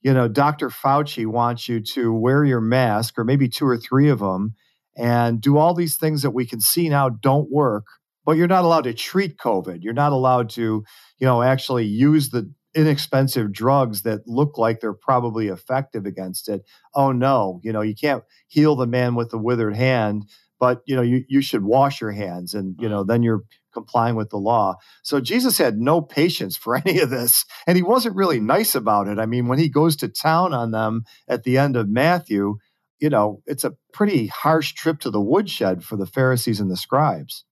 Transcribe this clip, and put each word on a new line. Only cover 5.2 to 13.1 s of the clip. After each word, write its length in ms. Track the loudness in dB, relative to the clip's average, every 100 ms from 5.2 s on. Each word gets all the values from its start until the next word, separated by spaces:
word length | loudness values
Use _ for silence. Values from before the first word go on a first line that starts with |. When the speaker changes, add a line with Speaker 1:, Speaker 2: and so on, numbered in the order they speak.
| 2 0
Speaker 1:
do 160 | 2 4
all 160 | 4
these 240 | 2 -2 -2
things 260 | -2 0
that 100 | -2
we 140 | -2 -4
can 140 | -4
see 280 | -2 0 0
now 200 | 2 0
don't 420 | 0 0 0 0
work, 360 | 0 0 -2 -8 _ _ _
but 120 | 0 2
you're 100 | 4
not 180 | 4
allowed 200 | 4 2
to 100 | 0
treat 420 | -6 -4 -2 -2 -4
covid. 400 | -2 -2 -4 -8
You're 120 | -6
not 180 | 0 0
allowed 380 | 2 2 2 0
to, 340 | -4 -2 -2 -6 -20 _ _
you 80 | 2
know, 160 | 4
actually 440 | 4 0 0 -2 0
use 420 | 2 4 4 2
the 220 | -4 -6 -14 _
inexpensive 760 | 0 2 2 0